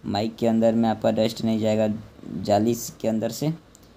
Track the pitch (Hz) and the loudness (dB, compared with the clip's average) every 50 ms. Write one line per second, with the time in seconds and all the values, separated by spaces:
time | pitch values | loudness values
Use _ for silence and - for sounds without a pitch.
0 | - - 98 101 110 113 113 - 120 117 113 113 113 113 110 117 117 113 110 107 | -4 -4 -2 -2 -2 -4 -4 0 0 2 2 4 4 4 4 4 2 2 0 0
1 | - 113 107 110 110 113 117 - - 113 113 110 107 110 107 110 110 107 104 110 | 0 0 2 2 0 0 -2 -2 -2 -2 0 0 0 0 2 2 2 0 -2 -4
2 | - - - - - - 60 82 95 - 101 104 107 117 117 117 - - - - | -8 -16 -20 -20 -16 -12 -10 -8 0 2 2 4 4 2 0 -2 -6 -12 -12 -6
3 | - 113 110 110 110 113 113 - 143 151 160 165 - - - - - - - | -4 -2 -2 0 -2 -4 -4 -2 -4 -4 -4 -4 -12 -20 -20 -20 -20 -20 -20